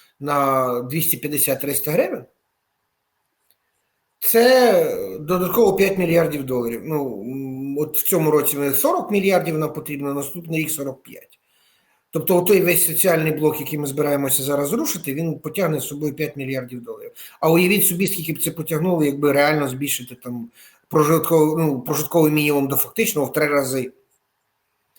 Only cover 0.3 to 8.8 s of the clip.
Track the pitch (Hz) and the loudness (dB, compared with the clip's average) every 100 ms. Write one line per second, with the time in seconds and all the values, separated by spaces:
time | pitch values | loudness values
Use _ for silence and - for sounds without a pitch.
0.3 | 143 139 135 127 123 127 160 160 - 147 | 0 2 2 0 -2 -4 -2 -2 -2 -4
1.3 | 147 - 131 143 - 151 175 349 214 - | -2 0 0 -2 -4 0 0 0 -4 -12
2.3 | _ _ _ _ _ _ _ _ _ _ | _ _ _ _ _ _ _ _ _ _
3.3 | _ _ _ _ _ _ _ _ _ - | _ _ _ _ _ _ _ _ _ 0
4.3 | 226 247 262 247 185 156 95 190 185 151 | 4 6 6 6 4 2 -2 -6 -8 -2
5.3 | 180 180 240 214 190 190 190 170 170 156 | 0 0 4 4 4 2 2 2 4 2
6.3 | 147 131 127 117 117 139 151 135 104 113 | -2 -4 -4 -4 -6 -4 -4 -4 -6 -8
7.3 | 135 135 131 139 139 151 - - 180 151 | -8 -8 -8 -6 -4 -2 -2 0 2 4
8.3 | 151 - 143 143 135 | 4 2 0 -2 0